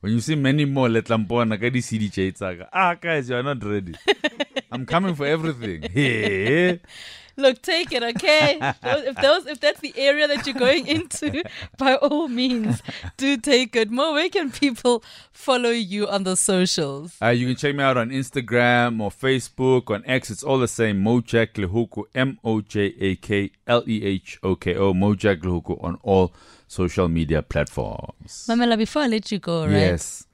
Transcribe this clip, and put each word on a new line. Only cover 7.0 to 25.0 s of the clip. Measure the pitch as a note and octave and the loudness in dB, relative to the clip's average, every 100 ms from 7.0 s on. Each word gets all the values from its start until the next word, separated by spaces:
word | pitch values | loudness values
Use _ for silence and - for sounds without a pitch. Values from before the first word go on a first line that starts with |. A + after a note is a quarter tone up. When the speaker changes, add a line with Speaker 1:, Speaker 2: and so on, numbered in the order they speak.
| - - - - | -18 -20 -20 0
Speaker 2:
Look, | C4+ B3+ | 0 0
take | - E4+ F4+ | -2 -2 -2
it, | B3+ | -4
okay? | A#3 A#3+ - D4+ D4+ - | -4 -2 2 4 4 2
Speaker 1:
<laughs> | C#3 - | -2 -4
Speaker 2:
Those, | A#3+ C#4 C#4 | -2 -2 -2
if | C4 | 0
those, | C4+ E4+ C#4 | 4 2 0
if | D4 | -2
that's | D4 - | -2 -2
the | C#4+ A3+ | -8 0
area | C#4 D4 D4 | 2 2 2
that | C#4+ C#4+ | 0 -2
you're | C4+ | 0
going | B3 D4+ C4+ | 4 2 2
into, | D#4 F4 - D4 C#4 F4+ - | -2 -2 -6 -4 -4 -8 -12
<laughs> | - - | -16 0
by | C4+ C4 | 2 4
all | C#4+ D4 D#4+ | 2 2 -2
means, | A#3+ B3+ A#3+ G#3+ A2+ - - - - | 0 0 0 -2 -4 -6 -12 -14 -4
do | C4+ C#4 | -2 0
take | C#4+ B3+ B3+ A#3+ | 2 2 2 0
it. | A3 | 0
Mo, | A#3+ D#4+ | 0 0
where | D4 F4 | 0 0
can | G4+ C#4+ | -2 -4
people | - C#4 A#3 B3 A3+ - - - | -2 -2 0 0 0 -2 -20 -20
follow | - - B3+ A#3+ | -12 0 2 2
you | A#3 G3 G3+ G3+ | 0 -2 -4 -2
on | G3+ | -2
the | F#3+ F#3 | 0 0
socials? | - F#3 F3+ - C#3+ C#3 E3+ - | 2 2 2 0 -2 -4 -12 -2
Speaker 1:
Uh, | A2 | 2
you | A#2+ B2 | 2 0
can | B2+ | 0
check | D3 C#3+ | -2 2
me | |
out | C3+ B2+ | 2 2
on | A2+ | 0
Instagram | C3+ C3 C#3+ A#2+ A#2+ A#2+ A#2+ A#2+ A2+ | -4 -4 -6 0 2 4 4 2 0
or | G#2 | -4
Facebook, | - C3 C3 - - C3 C3 B2 | -2 0 0 -2 -2 4 4 2
on | G2+ A#2 | -4 0
X. | B2+ - | -2 -2
It's | G#2 | -8
all | - C3+ | 0 0
the | A#2+ | 0
same. | - A2 G2+ | 2 0 2
Mojack | G#2 B2 A2+ A#2 A2+ | 2 2 2 0 0
Lehuko, | - F#2 G#2 A#2 - G2+ | -2 -2 -2 -2 -6 -8
M | B2+ C3 - | -2 -2 -2
O | A#2 A2 | -2 -2
J | G#2+ G#2+ G2+ - | -2 -2 -2 0
A | G2 F#2 | -2 -2
K | - G2+ G2 _ - | -2 -2 -2 _ 0
L | A#2+ A#2 | 0 2
E | A2 | -2
H | G2+ F#2+ - - | 0 -2 -6 -6
O | F#2+ F2+ | -2 -2
K | - F2 | -2 0
O. | G2 | 2
Mojack | F#2 | 4